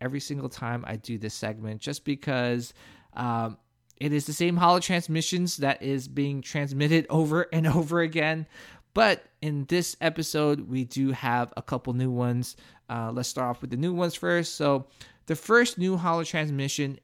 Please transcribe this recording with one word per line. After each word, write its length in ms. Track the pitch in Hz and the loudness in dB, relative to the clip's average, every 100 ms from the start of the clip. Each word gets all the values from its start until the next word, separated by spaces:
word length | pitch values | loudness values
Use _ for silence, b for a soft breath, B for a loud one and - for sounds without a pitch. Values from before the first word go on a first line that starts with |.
every 180 | 127 139 | -6 -6
single 300 | - 143 135 | -6 -6 -6
time 340 | - 120 120 - | -6 -6 -6 -6
I 120 | 110 | -8
do 200 | - 113 | -6 -6
this 160 | 107 | -6
segment, 460 | - 107 110 110 107 | -6 -6 -6 -8 -8
just 240 | - 143 | -8 -6
because, 720 | - 143 - 127 123 120 117 - B B B | -4 -4 -2 0 2 0 -2 -12 B B B
um, 440 | - 123 117 113 107 _ _ _ _ | -6 -2 0 -2 -6 _ _ _ _
it 160 | 147 | 0
is 140 | 147 143 | 0 -2
the 80 | |
same 240 | 151 170 175 | 0 2 4
Holo 240 | 170 180 | 6 6
Transmissions 760 | - 175 170 160 160 180 175 160 | 4 0 0 -2 0 0 -2 0
that 240 | 139 - | 0 0
is 280 | 131 139 135 | -2 -4 -4
being 320 | 135 143 139 | -2 -2 -2
transmitted 680 | - 151 143 139 147 165 - | -4 -4 -2 0 4 4 4
<laughs> 20 | |
over 380 | 156 156 160 175 | 2 4 2 2
and 120 | 160 160 | 2 4
over 360 | 160 151 170 | 2 2 2
again. 440 | 165 160 156 160 156 B B B _ | 2 2 0 0 -6 B B B _
But 300 | 196 220 185 - _ | 4 4 4 -2 _
in 220 | 151 147 139 | -4 -4 0
this 260 | 175 170 - | 0 0 0
episode, 640 | 160 160 151 156 151 147 - | -2 0 -2 2 2 2 -2
we 160 | 127 | -4
do 300 | 120 135 135 | -4 0 0
have 400 | 127 127 120 120 - | 0 0 0 0 -6
a 60 | |
couple 320 | - 127 - | -6 -6 -2
new 180 | 123 127 | -2 0
ones. 460 | 123 123 123 123 - B B - | 0 0 0 -4 -10 B B -10
Uh, 220 | 117 113 | -6 -4
let's 160 | 117 123 | -4 -6
start 260 | - 127 120 | -4 -4 -4
off 60 | |
with 80 | 135 | -6
the 80 | 123 | -2
new 160 | 165 | -2
ones 220 | 175 175 170 | 0 -2 -2
first. 400 | 175 175 165 - | 0 0 0 0
So 320 | 147 139 139 B B B - | 2 2 -2 B B B -6
the 80 | 156 | -6
first 420 | - 233 240 - | 4 6 6 2
new 180 | 180 185 | 0 2
Holo 300 | 175 165 156 | 2 0 0
Transmission 720 | 160 151 139 139 - 139 131 | -2 -2 -2 -2 -2 -2 -4